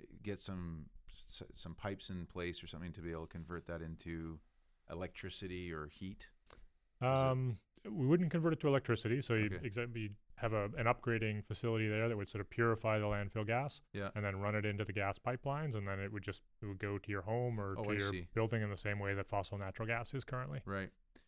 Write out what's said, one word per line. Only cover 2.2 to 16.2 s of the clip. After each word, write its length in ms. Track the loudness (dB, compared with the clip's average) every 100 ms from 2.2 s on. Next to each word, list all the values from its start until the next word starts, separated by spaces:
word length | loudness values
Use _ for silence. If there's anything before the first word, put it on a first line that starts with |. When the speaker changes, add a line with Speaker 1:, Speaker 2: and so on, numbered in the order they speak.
| -6
Speaker 1:
place 360 | -4 -4 -4
or 40 | -8
something 240 | -8 -8
to 80 | -6
be 100 | -6
able 140 | -4 -6
to 20 |
convert 380 | -8 -8 -8 -6
that 160 | -6
into 580 | -6 -8 -6 -6 -6 -8 -14 _ _ _ -10
electricity 800 | -6 -6 -8 -8 -8 -6 -6 -6
or 140 | -6 -6
heat? 420 | -8 -10 -10 -14 -20 _
Is 60 | -20 -20 _ _ _
it 40 | 2
Speaker 2:
Um, 500 | 4 4 2 0 -2 -8 -16 -8
we 160 | 0 6
wouldn't 240 | 6 6
convert 240 | 4 2
it 60 | 4
to 80 | 4
electricity. 560 | 4 4 2 2 0
So 100 | 4
you'd 200 | 4 4
Speaker 1:
Okay. 160 | 2 -2
Speaker 2:
exa-, 260 | -2 -2 -2
you'd 200 | -4 -6 -14 -2
have 180 | 2
a, 120 | 2 2 4
an 80 | 4
upgrading 600 | 4 4 2 2 0 -2
facility 420 | -2 2 4 4
there 220 | 4 2
that 80 | 2
would 120 | -2
sort 120 | -4
of 80 | -4
purify 500 | 4 6 6 4 4
the 60 | 4
landfill 400 | 2 0 0 2
gas 360 | 2 0 -4 -8
Speaker 1:
Yeah. 160 | -4 -2 0
Speaker 2:
and 80 |
then 160 | 0 2
run 140 | 2 2
it 100 | 2
into 200 | 0 0
the 80 |
gas 240 | 0 0 0
pipelines. 580 | 0 0 0 0 0 0
And 120 | -2
then 120 | -2
it 120 | -2
would 120 | -2